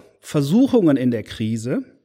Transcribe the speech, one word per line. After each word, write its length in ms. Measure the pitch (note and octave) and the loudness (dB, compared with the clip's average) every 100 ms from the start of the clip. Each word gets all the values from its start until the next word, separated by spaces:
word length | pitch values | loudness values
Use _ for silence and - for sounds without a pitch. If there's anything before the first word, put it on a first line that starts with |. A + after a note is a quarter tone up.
| - _ | -20 _
Versuchungen 800 | - D#3 C#3 G#3+ C#4 B3 E3 C3+ | -6 -2 0 2 4 4 4 2
in 120 | B2+ | 0
der 120 | A#2 | -2
Krise, 600 | - - A2 A2+ A#2 G#3+ B3+ _ | -6 -6 -4 -4 -4 -6 -8 _